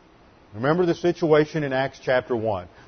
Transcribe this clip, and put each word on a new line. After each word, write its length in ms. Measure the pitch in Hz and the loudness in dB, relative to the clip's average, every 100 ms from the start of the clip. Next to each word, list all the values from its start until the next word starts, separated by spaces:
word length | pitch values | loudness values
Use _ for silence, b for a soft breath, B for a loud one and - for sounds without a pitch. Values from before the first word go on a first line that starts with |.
| _ _ - _ _ | _ _ -20 _ _
Remember 300 | 104 135 175 | -4 0 2
the 100 | 175 | 2
situation 720 | 165 180 170 165 151 151 160 | 0 -2 0 4 4 4 -2
in 80 | 143 | -4
Acts 280 | 131 135 - | -2 -4 -6
chapter 340 | - 127 123 120 | -2 -2 0 -4
one. 300 | 110 95 90 b | -2 -6 -8 b